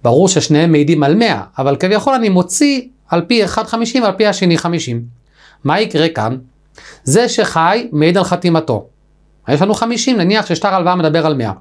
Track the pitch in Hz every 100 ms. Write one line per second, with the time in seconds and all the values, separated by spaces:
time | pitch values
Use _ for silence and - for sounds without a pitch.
0 | 120 127 185 170 - 151 170 156 147 165
1 | 143 185 233 123 95 - 135 143 185 208
2 | - 262 220 185 175 - 285 269 247 _
3 | _ 170 170 240 180 - 220 233 226 254
4 | 226 190 208 196 180 165 170 170 127 117
5 | 120 - _ _ - _ 135 170 - 135
6 | 165 160 110 127 - _ _ - - -
7 | - 165 240 - 202 165 165 214 240 151
8 | 156 180 180 175 180 165 156 110 - _
9 | _ _ _ _ - 139 190 214 233 233
10 | - 240 175 214 208 165 202 190 175 180
11 | 160 160 156 143 113 95